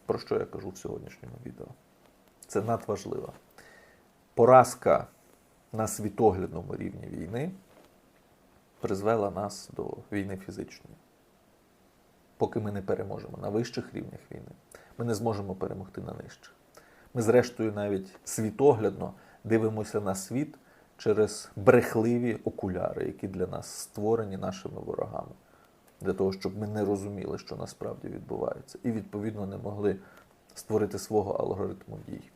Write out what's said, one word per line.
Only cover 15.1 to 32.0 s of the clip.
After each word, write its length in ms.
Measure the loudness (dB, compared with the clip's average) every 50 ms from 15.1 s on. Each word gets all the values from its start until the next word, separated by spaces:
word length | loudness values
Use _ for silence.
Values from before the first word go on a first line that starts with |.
| -2
зможемо 400 | 0 0 -2 -2 -2 -4 -6 -6
перемогти 460 | -6 -6 -6 -6 -8 -10 -12 -12 -10
на 120 | -10 -10
нижчих. 420 | -10 -10 -12 -16 -18 -20 -20 -20 -20 _ _ _ -20 -20 -20 -20 -20 -20 -16 -6 -2
Ми, 80 | 0
зрештою, 500 | 4 8 8 8 8 6 2 -2 -2 0
навіть 440 | 0 0 0 0 0 -2 -2 -6 -16 -16 -12
світоглядно 880 | -8 -4 -2 -2 -2 2 6 8 8 8 8 4 0 0 -2 -6 -8 -8 -12 -20 -20 -20 -8 -2
дивимося 560 | 2 4 4 4 2 0 -2 -4 -2 -2 -2
на 140 | -2 -2 -4
світ 400 | -4 -4 -4 -2 -2 -4 -4 -6 -18 -20 -20 -20 -20 -20 _ _
через 540 | -2 2 2 4 4 4 2 2 -4 -12 -12 -6
брехливі 800 | 2 8 10 10 10 8 6 2 2 4 4 4 2 2 0 -2 0 -2
окуляри, 600 | -4 -4 -2 -4 -2 -2 0 0 -2 -2 -2 -4
які 220 | -4 -6 -6 -8 -6
для 180 | -4 -4 -4
нас 200 | -4 -4 -6 -10
створені 720 | -10 -12 -12 -14 -12 -8 -4 0 2 2 2 0 -2 -6
нашими 440 | -6 -6 -6 -6 -6 -10 -10 -10 -10
ворогами. 520 | -8 -6 -4 -4 -4 -4 -4 -8 -8 -10 -12 -20 _ _ _ -20 -20 -20 _ _ _ -20 -14 -6
Для 120 | -2 -2
того, 200 | 0 2 2 0
щоб 260 | 0 0 -4 -6 -4 -4
ми 80 | -6
не 180 | -4 -2 0 0
розуміли, 540 | 2 0 0 -2 -6 -6 -6 -6 -6 -6 -8
що 180 | -8 -10 -10
насправді 520 | -8 -8 -10 -10 -8 -8 -8 -8 -8 -10 -10
відбувається. 680 | -10 -10 -10 -8 -4 -4 -2 -4 -4 -6 -10 -16 -12 -6
І, 100 | -4 -2
відповідно, 540 | -2 -2 -4 -6 -6 -6 -4 -4 -4 -6 -6
не 120 | -6 -6 -6
могли 380 | -8 -8 -4 0 0 0 0 0 -6 -16 -20 -20 -20 -20 -20 _ _ -20 -20
створити 440 | -14 -6 0 0 2 2 0 -2 -6
свого 340 | -4 0 2 2 2 2
алгоритму 640 | 0 0 0 -2 -2 -2 -4 -6 -6 -8 -14 -14 -14 -14